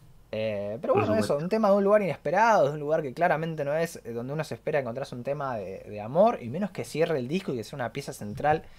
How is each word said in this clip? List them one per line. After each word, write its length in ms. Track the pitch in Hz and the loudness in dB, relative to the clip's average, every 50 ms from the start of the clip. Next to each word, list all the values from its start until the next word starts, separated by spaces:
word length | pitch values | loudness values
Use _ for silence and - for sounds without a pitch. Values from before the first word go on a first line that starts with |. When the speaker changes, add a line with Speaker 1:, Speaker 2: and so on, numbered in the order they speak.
| - - - - - - - | -20 -20 -20 -20 -16 -10 -6
Speaker 1:
Eh, 460 | 110 110 110 104 101 101 104 107 123 | -4 -2 -2 -2 -4 -4 -6 -6 -4
pero 140 | - - 262 | -2 0 2
Speaker 2:
Por 80 | 392 - | 2 4
Speaker 1:
bueno, 120 | - 214 | 4 2
eso, 120 | 220 208 196 | 2 2 2
Speaker 2:
supuesto. 160 | 156 143 160 | 0 -2 0
Speaker 1:
un 40 | 180 | 0
tema 220 | 214 220 220 196 | 0 2 4 4
de 60 | 196 | 4
un 80 | 202 202 | 6 6
lugar 180 | 196 208 214 202 | 6 6 6 4
inesperado, 640 | 170 139 - - 143 160 196 226 233 214 185 147 | 2 -2 -4 -2 0 2 4 6 6 6 6 6
de 60 | 135 147 | 4 2
un 80 | 156 | -2
lugar 220 | 147 143 156 170 156 | -2 0 0 0 0
que 120 | 135 120 | -2 0
claramente 500 | 156 165 175 160 147 160 165 160 156 143 | 2 2 4 4 2 0 -2 -4 -4 -2
no 80 | 139 147 | -2 0
es, 280 | 160 165 165 - - - | 0 0 -2 -4 -8 -10
eh, 80 | 120 117 | -8 -8
donde 200 | 117 120 131 143 | -6 -6 -4 -4
uno 100 | 160 147 | -4 -4
se 120 | - 123 | -6 -8
espera 260 | - - 156 156 147 | -6 -4 -2 0 0
encontrarse 340 | 131 117 117 131 135 - - | 0 -2 -4 -6 -8 -8 -8
un 80 | 123 120 | -8 -4
tema 340 | 135 143 151 143 135 123 | -4 -4 -2 -4 -4 -4
de, 280 | 110 95 90 95 87 - - | -4 -6 -8 -8 -10 -12 -10
de 120 | 104 104 | -10 -8
amor, 380 | 104 113 135 170 208 233 233 - 123 | -8 -2 2 4 4 4 4 0 -4
y 60 | 113 | -8
menos 240 | 127 175 208 190 - | -6 -4 -6 -6 -6
que 100 | - 120 | -8 -8
cierre 380 | - - 143 165 165 160 139 | -6 -2 0 0 2 0 -2
el 80 | 123 123 | -2 -2
disco 240 | 156 190 - - 143 | -4 -4 -2 -4 -4
y 40 | 117 | -6
que 40 | 107 | -6
sea 140 | - - | -8 -8
una 160 | 139 120 110 - | -6 -6 -6 -6
pieza 200 | 135 139 - 139 | -8 -8 -10 -10
central 520 | - - 104 104 139 - 147 156 160 - - - | -10 -10 -10 -6 -2 2 2 2 2 0 -6 -18